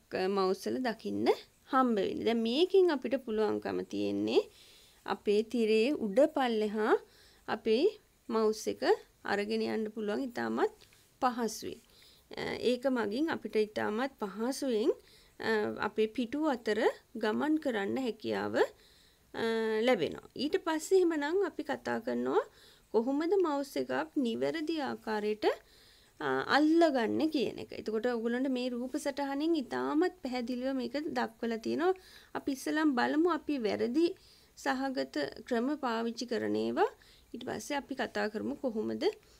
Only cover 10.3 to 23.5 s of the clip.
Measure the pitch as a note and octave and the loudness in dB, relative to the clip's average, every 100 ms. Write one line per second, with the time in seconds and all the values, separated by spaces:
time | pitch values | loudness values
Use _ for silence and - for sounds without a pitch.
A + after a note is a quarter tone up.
10.3 | A#3+ A#3 A3+ G#4+ - - - _ - B3+ | -4 -2 0 0 -2 -20 -20 _ -2 0
11.3 | A#3+ A3 - F#2 - - - - - - | 0 -2 -4 -10 -12 -16 -20 -20 -20 -14
12.3 | - - - - B3 C4+ B3+ G#3+ A3 E4 | -8 -6 -2 0 0 0 0 -2 -2 -2
13.3 | A#3+ G#3+ A3 G#3 A3+ G#3+ G#3+ C#4 - G#3 | -4 -2 -2 -2 -2 -2 -2 -4 -4 -8
14.3 | F#3+ A#3 C4+ C#4 A3 C4+ B4 - - - | -4 -4 -2 0 2 2 0 -6 -20 -20
15.3 | - - A3 G#3+ - G#3+ G#3+ A3 A3 A#3 | -8 -2 0 0 -2 -2 0 0 -2 -4
16.3 | C#4+ D#4 A#3+ A3+ G#3 F4 C5+ _ A3+ G#3+ | -2 0 0 -2 2 0 0 _ -4 -2
17.3 | A3+ D4 D#4 C#4+ A3 G3 A#3+ B3+ - A3+ | 0 0 0 0 -2 -2 -2 -4 -4 -4
18.3 | G3+ G#3 A#3+ C5 - - _ _ _ _ | -2 0 2 0 -2 -20 _ _ _ _
19.3 | - A3+ A3+ A3 A3 A#3+ A#3+ C#3 D#2 - | -4 -2 0 0 2 2 2 0 -4 -10
20.3 | - C#4+ F#4+ E4 D#4+ - F#4+ F4 D#4+ C#4+ | -6 -2 -2 -2 -4 2 4 4 2 0
21.3 | F#4 F#4 - D4 B3+ A#3 A#3 A#3+ A#3+ B3 | 0 0 -4 -6 -6 -4 -4 -2 -2 0
22.3 | F4 C#5 - - - _ G#3+ A#3 C#4+ E4 | 0 0 -6 -20 -20 _ 0 2 0 2
23.3 | G4+ E4+ | 2 2